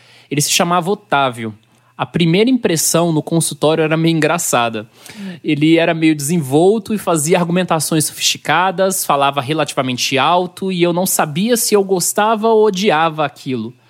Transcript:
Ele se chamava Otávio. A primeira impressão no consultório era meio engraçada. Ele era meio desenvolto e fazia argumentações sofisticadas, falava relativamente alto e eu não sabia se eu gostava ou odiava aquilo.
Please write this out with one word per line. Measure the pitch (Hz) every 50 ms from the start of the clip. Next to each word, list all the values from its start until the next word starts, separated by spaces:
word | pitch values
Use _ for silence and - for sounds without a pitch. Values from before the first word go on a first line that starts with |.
| _ _ - - _ _
Ele | - 147
se | 147 -
chamava | - - 190 175 175 180 170 185
Otávio. | 208 202 - _ 147 139 139 131 117 120 113 110 104 - _ _ _ _ _ _ _ -
A | 143
primeira | - - 165 170 165 160 190 220 254
impressão | 262 247 - 202 170 156 - - - 165 175 170
no | 160 151
consultório | - - - 165 151 - 151 - - 147 160 160 156
era | 151 160 160
meio | 165 165 165
engraçada. | 160 151 147 160 170 - - - 123 120 117 110 107 110 - _ - - - - 214 196 190 175 143 -
Ele | - 151 143 156 160 165 165
era | 165 175 165
meio | 160 160 160 156
desenvolto | 147 139 143 175 175 147 127 135 151 175 190 220 226 - - 214
e | 196
fazia | - 196 170 156 143 160 180 180
argumentações | 175 165 175 185 180 175 175 156 147 - 170 156 147
sofisticadas, | - - - - - - - - - 147 165 180 190 185 170 190 196 185 - -
falava | - 151 139 139 139 135 147
relativamente | 123 123 156 160 147 143 - 147 131 131 127 120 - - 135 131
alto | 131 156 175 180 180 175 - - 190 190
e | 190 175
eu | 170 175 170
não | 175 190
sabia | 190 - - 170 156 143 165 202 233 247 226
se | - - 214
eu | 208 196
gostava | 190 196 180 170 - - 214 208 220 226 214 214 226
ou | 226 214 214
odiava | 214 202 180 202 208 156 156 165 165 156 156 151
aquilo. | 135 - - - 139 127 117 110 117 - _ _